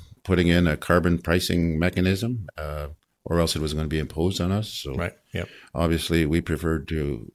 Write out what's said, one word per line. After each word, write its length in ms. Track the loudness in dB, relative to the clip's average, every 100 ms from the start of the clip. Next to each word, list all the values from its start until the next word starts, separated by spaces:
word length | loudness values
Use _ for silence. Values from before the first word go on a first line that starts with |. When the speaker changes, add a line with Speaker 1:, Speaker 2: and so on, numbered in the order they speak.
| -14 -10
Speaker 1:
putting 240 | 0 2 4
in 180 | 4 4
a 120 | 0
carbon 400 | 2 2 4 0
pricing 600 | 2 0 2 0 2 2
mechanism, 680 | 0 2 0 0 -2 -6 -8 -10
uh, 300 | -8 -8 -8 -12 _ _ -2
or 160 | 2
else 120 | 2
it 80 | 0
was 120 | -2
gonna 160 | -2 -2
be 100 | -2
imposed 400 | -2 -2 -2 0
on 100 | 0
us. 200 | -2 -4
So 260 | -8 -8 -6
Speaker 2:
Right. 180 | -6 -8 _
Yep. 160 | -8 -8 -12 -10 -2
Speaker 1:
obviously 500 | 0 0 2 2 2
we 140 | 2
preferred 480 | 0 -2 0 -2 -2
to, 420 | -4 -4 -6 -10